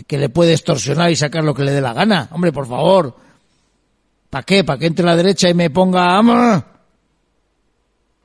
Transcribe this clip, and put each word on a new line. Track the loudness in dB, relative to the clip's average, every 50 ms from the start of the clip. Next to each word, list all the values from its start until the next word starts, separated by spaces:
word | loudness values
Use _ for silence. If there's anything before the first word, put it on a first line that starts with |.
| -12
que | -8 -4 -4
le | -4 -2
puede | 0 2 2 2
extorsionar | 2 0 0 -2 -4 -2 -2 -4 -2 0 0 0
y | 0
sacar | 0 -2 -4 -2 -2
lo | -2 -2 -2
que | -2 -2
le | -2
dé | -2 -2
la | -2 -2 -2
gana. | 0 0 0 0 0 -2 -4
Hombre, | -6 -2 -2 -2
por | -2 -4 -6
favor. | -6 -4 -2 2 2 2 2 2 0 -6 -14 _ _ _ _ _ _ _ _ _ _ _ _ _ _ _ _ _ _ _ _ _ _
¿Pa | -12 -8
qué? | -4 -2 0 0
¿Pa | 0 0 -2 -2
que | -2
entre | -4 -2 0 0
la | 2 2
derecha | 2 2 0 0 0 0 0
y | 2
me | 2 0 0
ponga, | 0 0 0 2 2 0 2 2 2 4
ama? | 4 4 4 4 2 2 2 0 -2 _ _ _ _ _ _ _ _ _ _ _ _ _ _ _ _ _ _ _ _ _ _ _ _ _ _ _ _ _ _ _ _